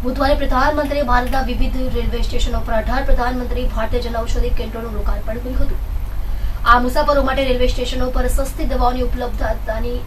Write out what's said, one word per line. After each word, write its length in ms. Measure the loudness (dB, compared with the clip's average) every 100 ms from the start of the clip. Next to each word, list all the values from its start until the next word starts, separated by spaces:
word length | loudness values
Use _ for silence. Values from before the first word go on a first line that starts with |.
બુધવારે 320 | -2 0 2 2
પ્રધાનમંત્રીએ 680 | 2 2 2 2 0 -2 2
ભારતના 380 | 2 2 0 0
વિવિધ 320 | 0 0 2 0 0
રેલવે 240 | 0 0 0
સ્ટેશનો 380 | 2 2 0 0
પર 140 | 0
અઢાર 240 | 2 0 4
પ્રધાનમંત્રી 640 | 4 4 -2 -2 -2 -2
ભારતીય 320 | -2 -2 -2 -2
જનઔષધિ 520 | -4 -2 0 2 0
કેન્દ્રોનું 400 | -2 -6 -6 -4
લોકાર્પણ 420 | -2 -2 -2 -6 -4
કર્યું 120 | 2
હતું. 220 | 2 2 -4 -6 -4 -4 -4 -2 -4 -2 2
આ 80 | 4 4
મુસાફરો 400 | 0 2 2 2
માટે 180 | 0 0
રેલવે 180 | 2 2
સ્ટેશનો 340 | 0 -2 -2 0 0
પર 140 | 2
સસ્તી 400 | 2 0 -2 -2
દવાઓની 320 | 2 0 0 -2
ઉપલબ્ધતાની 920 | -2 -4 -2 -2 -2 -4 -4 -2 -4